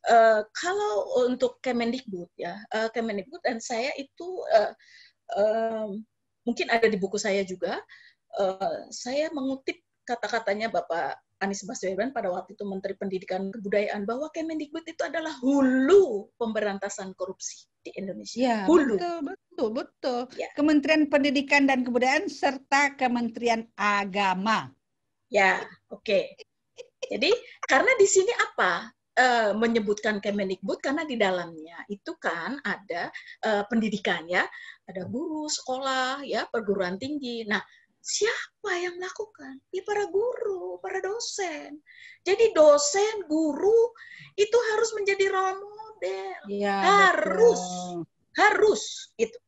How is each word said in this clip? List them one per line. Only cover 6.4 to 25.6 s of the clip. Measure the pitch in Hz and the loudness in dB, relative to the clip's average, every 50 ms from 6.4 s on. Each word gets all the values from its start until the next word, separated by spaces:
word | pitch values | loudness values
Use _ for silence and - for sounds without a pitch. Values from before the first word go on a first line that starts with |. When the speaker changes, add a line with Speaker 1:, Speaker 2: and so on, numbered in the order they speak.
| _ | _
Speaker 1:
mungkin | 240 233 - 359 - | -6 -4 -4 -2 0
ada | 233 226 226 | 0 2 2
di | 220 214 | 2 2
buku | 190 190 190 - 202 | 0 -2 -4 -4 -4
saya | - 214 190 202 | -2 0 0 0
juga, | 196 185 185 180 175 175 240 392 - _ - - - - _ _ _ _ - - | -2 -4 -6 -6 -4 -4 -4 -6 -8 _ -20 -20 -20 -20 _ _ _ _ -4 -2
eh, | 202 185 190 190 190 170 160 - - - 220 | -2 -2 -2 -2 -4 -4 -4 -6 -10 -12 -16
saya | - - 247 262 285 311 320 330 | -12 -8 -4 -2 -2 -2 -2 -4
mengutip | 285 262 269 269 269 _ - - _ _ _ _ _ _ | -2 -2 -2 -2 -2 _ -6 -6 _ _ _ _ _ _
kata-katanya | - 240 - - 208 - 220 - 202 202 214 220 226 | -6 -4 -4 -2 0 0 0 2 0 0 0 0 0
Bapak | 180 175 - - 160 170 151 139 - - _ _ _ _ | 0 -2 0 0 -2 -2 -2 -2 -6 -8 _ _ _ _
Anies | 190 196 196 196 - | -2 -2 -2 -4 -6
Baswedan | 185 254 - - 185 190 180 220 269 269 | -10 -10 -4 -4 -4 -2 -2 -2 -2 -2
pada | 233 202 185 | -4 -2 -2
waktu | 180 185 185 - 196 | -4 -4 -6 -10 -14
itu | _ 208 | _ -8
Menteri | 202 190 190 - 190 196 | -6 -6 -6 -6 -8 -8
Pendidikan | _ 202 196 190 185 185 - 185 185 196 196 | _ -6 -4 -4 -6 -4 -4 -4 -4 -4 -6
Kebudayaan, | 196 233 190 202 208 202 208 - 202 208 202 | -8 -8 -6 -2 0 0 0 0 -4 -4 -4
bahwa | 202 233 254 302 311 | -4 -4 -4 -6 -6
Kemendikbud | - 330 320 330 320 311 294 294 - 330 330 | -6 -6 -6 -4 -6 -6 -8 -8 -10 -10 -10
itu | 330 330 - | -10 -8 -6
adalah | 349 330 277 330 320 320 302 262 | -6 -4 -4 -4 -6 -6 -8 -2
hulu | 247 262 285 277 269 254 254 262 262 277 381 403 381 285 220 196 214 - _ _ | 0 2 4 4 4 4 4 4 6 8 8 8 8 6 0 -6 -6 -10 _ _
pemberantasan | 240 220 214 220 214 208 196 196 - 202 - - 190 190 190 _ | -6 -2 -2 -2 -2 -2 -4 -4 -6 -8 -8 -8 -12 -12 -8 _
korupsi | 185 190 180 _ - - - - - _ _ _ | -10 -10 -8 _ -12 -14 -14 -14 -20 _ _ _
di | _ 156 - - | _ -14 -12 -10
Indonesia. | 190 196 180 214 208 - - 233 | -10 -8 -10 -10 -12 -10 -4 0
Speaker 2:
Ya, | 254 254 233 214 196 | 0 0 0 0 4
Speaker 1:
Hulu. | 285 330 349 285 254 214 | 6 6 6 6 4 0
Speaker 2:
betul, | 180 349 349 339 339 285 | 0 -2 -4 -4 -6 -8
betul, | 311 392 _ _ _ 349 359 277 214 220 | -8 -10 _ _ _ _ -4 -4 -2 -2
betul. | 269 294 - _ _ - 277 247 240 254 262 - - | -6 -8 -10 _ _ -6 -4 -4 -4 -6 -8 -10 -10
Speaker 1:
Ya. | - - - | -10 -8 -4
Speaker 2:
Kementerian | - 285 311 302 294 277 277 311 311 302 294 | 0 2 4 4 4 4 4 4 4 4 4
Pendidikan | 302 294 277 294 262 285 285 269 294 285 277 | 4 2 4 4 2 2 2 4 4 4 6
dan | 269 269 254 | 4 4 2
Kebudayaan | 247 254 240 247 247 262 277 311 403 349 | 0 0 2 2 2 4 2 0 -2 -4
serta | - - - 285 269 269 _ _ 277 277 285 277 277 | -6 -2 -2 -2 -2 -2 _ _ 2 2 2 2 0
Kementerian | - 262 247 240 240 240 226 233 233 233 233 226 226 226 _ _ | 0 0 0 2 0 -2 -4 -4 -2 0 0 0 0 -2 _ _
Agama. | - 202 208 208 202 202 202 180 202 202 190 185 185 190 220 214 190 139 127 - _ _ _ _ _ _ _ _ _ _ | -2 0 2 2 0 -2 -2 -2 0 2 2 0 0 0 0 0 0 -2 -6 -16 _ _ _ _ _ _ _ _ _ _
Speaker 1:
Ya, | _ - 202 196 190 185 - | _ 2 4 4 6 4 2